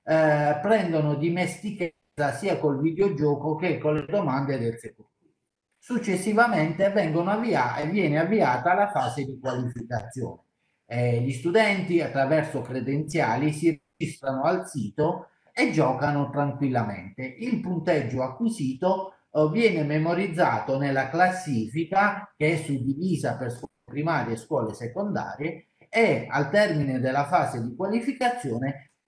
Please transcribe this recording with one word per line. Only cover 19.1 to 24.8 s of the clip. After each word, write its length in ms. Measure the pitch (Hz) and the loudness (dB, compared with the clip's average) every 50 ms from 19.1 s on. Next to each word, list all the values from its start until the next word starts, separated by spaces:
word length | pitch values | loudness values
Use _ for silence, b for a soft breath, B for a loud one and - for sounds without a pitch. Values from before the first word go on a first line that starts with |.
| B B B B | B B B B
eh, 180 | - 151 156 151 | 2 2 2 4
viene 320 | 170 226 233 214 175 160 147 | 4 4 4 4 4 2 0
memorizzato 920 | 143 151 156 156 170 175 180 202 170 156 - - 117 - - - - 135 135 | 0 0 0 2 2 0 0 0 -2 0 2 2 2 2 0 -2 -2 -2 0
nella 320 | 143 139 135 135 131 - | 0 0 0 0 -2 0
classifica, 1200 | - 170 185 180 180 180 - 151 131 110 107 - 117 160 170 - 190 190 208 202 196 190 - - _ | 2 2 4 4 2 0 -4 -2 -2 -2 -2 -2 -2 -4 -2 0 2 2 2 2 0 -4 -8 -14 _
che 160 | - 151 156 | -2 0 0
è 60 | 170 - | 0 0
suddivisa 800 | - 147 139 123 117 135 139 147 180 190 165 127 127 127 120 - | -2 -4 -4 -2 -2 -2 -2 -2 0 0 0 0 -2 -4 -4 -4
per 140 | 131 117 | -6 -8
scuole 180 | 110 - - - _ _ _ | -8 -8 -12 -16 _ _ _
primarie 500 | - - 147 151 165 160 139 113 113 113 | -12 -8 -4 -2 -2 0 -2 -2 -2 -4
e 40 | 113 | -6
scuole 360 | - - 156 131 110 107 104 | -6 -4 -2 -2 -2 -2 -6
secondarie, 920 | - | -8